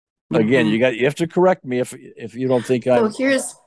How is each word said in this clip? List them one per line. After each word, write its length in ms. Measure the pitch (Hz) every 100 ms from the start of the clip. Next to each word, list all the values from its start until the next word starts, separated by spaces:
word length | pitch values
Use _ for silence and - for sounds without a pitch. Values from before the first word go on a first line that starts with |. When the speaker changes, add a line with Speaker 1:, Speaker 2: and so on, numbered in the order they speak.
| _ _ -
Speaker 1:
again, 320 | 120 110 131 110
Speaker 2:
Mm-hmm. 80 |
Speaker 1:
you 60 | 110
got, 160 | 127 113
you 100 | 131
have 100 | 143
to 120 | 170
correct 360 | 180 185 180
me 160 | 131 123
if, 140 | 127 131
if 380 | - - 113
you 140 | 127 131
don't 180 | 127 113
think 200 | 123 127
Speaker 2:
So 200 | 123 214
Speaker 1:
I'm 80 |
Speaker 2:
here's, 420 | 214 262 262 - -